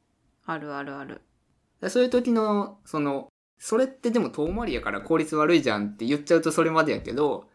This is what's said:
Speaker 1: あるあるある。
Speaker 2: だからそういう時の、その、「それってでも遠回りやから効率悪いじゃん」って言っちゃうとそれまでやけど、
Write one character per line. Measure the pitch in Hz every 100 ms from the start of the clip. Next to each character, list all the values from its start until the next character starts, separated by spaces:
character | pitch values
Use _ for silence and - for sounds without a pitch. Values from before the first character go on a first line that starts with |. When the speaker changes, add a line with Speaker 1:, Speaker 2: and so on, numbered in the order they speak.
| _ _ _ _ -
Speaker 1:
あ | 160
る | 147 143
あ |
る | 139 139
あ | 135
る。 |
Speaker 2:
だ | -
か | - _ _ _ _ _
ら | 185
そ | 247
う |
い | 247
う |
時 | 247 240
の、 | 226 220 208 196 -
そ | - 156
の、 | 143 139 135 _ _ _
「そ | - 226
れ | 262
っ |
て | - 240
で | 233
も | 151
遠 | - 156
回 | 208 226
り |
や | 120
か | 104
ら | 101
効 | - 160
率 | 156 156
悪 | 156 170
い |
じ | 127
ゃ | 107
ん」 | 104 104
っ |
て | 113
言 | 147
っ |
ち | 147
ゃ | 170
う |
と | 165
そ | 165 160
れ |
ま | 160
で | 156
や | 101
け | -
ど、 | 123 147 110 -